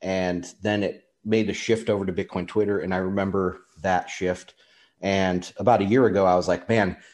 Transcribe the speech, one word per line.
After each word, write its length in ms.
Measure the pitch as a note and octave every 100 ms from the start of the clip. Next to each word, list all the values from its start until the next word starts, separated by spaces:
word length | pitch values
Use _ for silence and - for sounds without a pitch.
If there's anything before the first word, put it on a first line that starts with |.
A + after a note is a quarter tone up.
And 440 | F#2+ F#2+ F2+ F2+ - -
then 220 | G#2+ G#2
it 220 | F#2 - _ _
made 240 | G#2+ A2 G2+
the 60 |
shift 360 | - - A2 A2+
over 160 | G#2 F#2
to 60 |
Bitcoin 340 | F2+ F#2 F#2 E2+
Twitter, 320 | G#2+ G#2 G2
and 140 | F2
I 40 | F#2
remember 640 | F#2 G2 G2 G2 F2+ F#2 _ -
that 280 | F#2 F2+ -
shift. 440 | - F2+ F2+ - - _ _ _ _
And 480 | G2 G2 F#2 F2+ - -
about 240 | A#2+ A2
a 40 | G2
year 200 | B2+ A2+
ago, 200 | G2 F#2
I 100 | F2+
was 120 | F2
like, 200 | F2 -
"Man, 300 | A2+ F#2+ F2 -